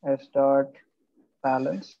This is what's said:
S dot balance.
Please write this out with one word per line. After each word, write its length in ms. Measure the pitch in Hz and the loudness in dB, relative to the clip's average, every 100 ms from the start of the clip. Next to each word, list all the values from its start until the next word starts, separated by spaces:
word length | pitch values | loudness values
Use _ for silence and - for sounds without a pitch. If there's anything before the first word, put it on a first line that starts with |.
| 147 | -2
S 220 | 139 - | -4 -2
dot 340 | - 139 139 139 - _ _ _ _ _ _ | 0 2 2 0 -6 _ _ _ _ _ _
balance. 540 | 135 131 131 185 - - | -4 -2 -2 -6 -10 -20